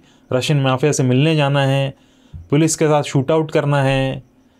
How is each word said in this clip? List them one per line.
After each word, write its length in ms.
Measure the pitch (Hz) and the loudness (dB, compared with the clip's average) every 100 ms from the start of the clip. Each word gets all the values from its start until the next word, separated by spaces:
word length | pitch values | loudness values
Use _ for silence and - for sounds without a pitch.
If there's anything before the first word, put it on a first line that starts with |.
| _ _ - | _ _ -6
रशियन 280 | 123 123 147 | -4 0 0
माफिया 320 | 135 131 151 | 0 0 0
से 100 | 143 | 0
मिलने 320 | 127 127 156 156 | 0 2 2 2
जाना 280 | 139 143 | 0 0
है, 300 | 135 139 135 - _ _ _ - - | 0 0 -4 -8 _ _ _ -14 -2
पुलिस 260 | 147 160 - | 0 2 0
के 100 | 156 | 2
साथ 160 | 151 | 0
शूट 280 | 139 143 131 | 0 -2 0
आउट 200 | 160 156 | 0 0
करना 320 | 160 143 143 | -2 0 0
है, 400 | 135 135 135 135 - _ _ | 0 0 -2 -6 -14 _ _